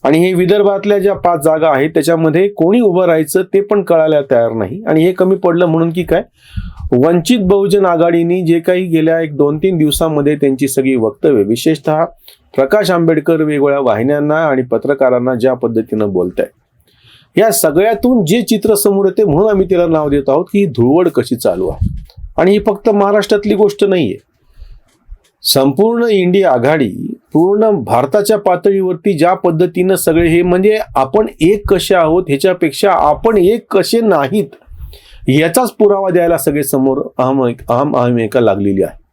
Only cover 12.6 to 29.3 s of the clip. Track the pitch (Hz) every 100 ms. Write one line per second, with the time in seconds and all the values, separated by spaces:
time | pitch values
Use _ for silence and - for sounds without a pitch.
12.6 | 135 214 180 175 165 156 151 165 151 147
13.6 | 143 139 127 107 123 147 147 156 160 131
14.6 | 123 113 131 139 135 123 123 123 127 127
15.6 | 117 113 113 110 104 92 90 95 - _
16.6 | _ _ _ _ _ - _ - 220 202
17.6 | 160 147 214 208 247 247 160 226 214 214
18.6 | 220 202 208 196 196 180 202 147 214 202
19.6 | 185 180 175 160 147 143 135 139 185 202
20.6 | 196 117 120 160 180 - - 117 107 90
21.6 | 87 76 - - - - - - 175 202
22.6 | 165 202 233 202 202 208 196 208 208 202
23.6 | 202 202 202 185 117 - _ _ _ -
24.6 | - - _ _ _ - _ _ - 139
25.6 | 135 139 220 233 233 202 180 190 185 127
26.6 | 123 160 113 92 - - _ 151 180 208
27.6 | 220 196 110 117 131 208 202 214 196 175
28.6 | 202 196 185 175 208 165 170